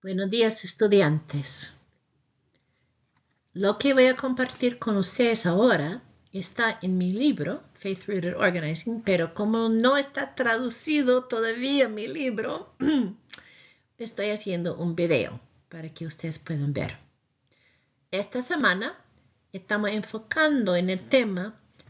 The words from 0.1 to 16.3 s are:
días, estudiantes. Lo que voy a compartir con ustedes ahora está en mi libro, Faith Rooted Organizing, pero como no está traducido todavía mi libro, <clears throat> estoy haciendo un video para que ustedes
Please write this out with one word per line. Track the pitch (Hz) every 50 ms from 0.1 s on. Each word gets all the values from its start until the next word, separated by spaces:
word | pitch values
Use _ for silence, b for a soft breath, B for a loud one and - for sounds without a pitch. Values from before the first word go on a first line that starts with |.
| 190 185 196 196
días, | 208 233 226 220 220 -
estudiantes. | - 175 - - 226 208 202 196 180 147 151 151 - - - 143 139 - - - - - - _ _ _ _ _ _ _ _ _ _ _ _ _ _ _ _ _ _ _ _ _ _ _ _ _ _ _ _ _ _ _ _ _ _ _
Lo | _ 175 196 196 208 202
que | - 277 269
voy | 262 254
a | 254 254
compartir | 254 - 262 254 254 254 254 - - 254 247 240 -
con | - 240 208
ustedes | 196 190 - - - 247 233 226 220 -
ahora | 180 170 185 233 254 208 156 143 156 190 247 - - _ _ _ _
está | - 190 185 - - - 233 226 214 -
en | - 185 185
mi | 185 180 180
libro, | 185 214 269 302 240 - 147 160 233 302 - _
Faith | _ _ - 196 196 185 -
Rooted | - 208 185 165 175 180
Organizing, | - - 185 175 175 156 151 160 165 - 233 233 226
pero | 226 - 190 175 165 165 -
como | - 208 214 220 226 226 226
no | 220 220 226 254 277
está | 285 277 277 - 277 277 277 -
traducido | - 254 233 226 226 254 247 240 - - 320 311 294 277 247 247 254 247
todavía | 254 247 226 226 226 226 240 247 269 285 285 262 226
mi | 214 214 214
libro, | 247 269 320 285 254 220 196 214 - - - - - _ _
<clears throat> | 262 285 311 269 226 185 214 - _ _ - - - - - - - - _ _ _ _ _ _
estoy | 233 226 - - 202 208
haciendo | 208 208 - 202 180 175 170 175 -
un | - 170 175 165
video | 170 175 170 160 123 95 - - 120 _ _ _ _ _ _
para | - 165 160 160
que | - - 165
ustedes | 160 156 - - 165